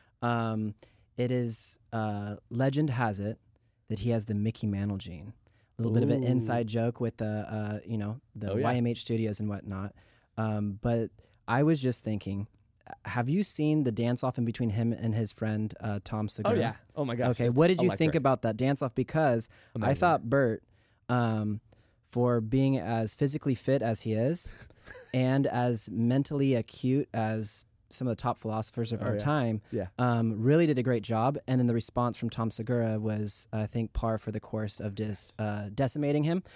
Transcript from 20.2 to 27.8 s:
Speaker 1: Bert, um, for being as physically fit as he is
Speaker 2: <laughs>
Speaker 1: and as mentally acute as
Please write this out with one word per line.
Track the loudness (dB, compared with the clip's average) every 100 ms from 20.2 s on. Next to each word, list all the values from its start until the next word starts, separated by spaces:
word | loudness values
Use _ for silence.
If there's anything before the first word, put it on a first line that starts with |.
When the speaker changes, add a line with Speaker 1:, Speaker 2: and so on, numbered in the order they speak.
| 2
Speaker 1:
Bert, | 4 4 0 _ _ _ _ -2
um, | 2 2 2 0 -4 -8 _ _ _ _
for | 0 2 2
being | 2 2 4 2
as | 0 0 -2
physically | 0 -2 0 -2 -2
fit | 2 2
as | 2 -2
he | 0
is | 2 2 0 -8 -16 -20 -20 -20
Speaker 2:
<laughs> | -20 -4
Speaker 1:
and | 0 2 2 2
as | 2 0 0 -2
mentally | 0 2 2 0 0 2 2
acute | 0 -2 0 0 0
as | -2 -2 -2 -6 -10 -16 _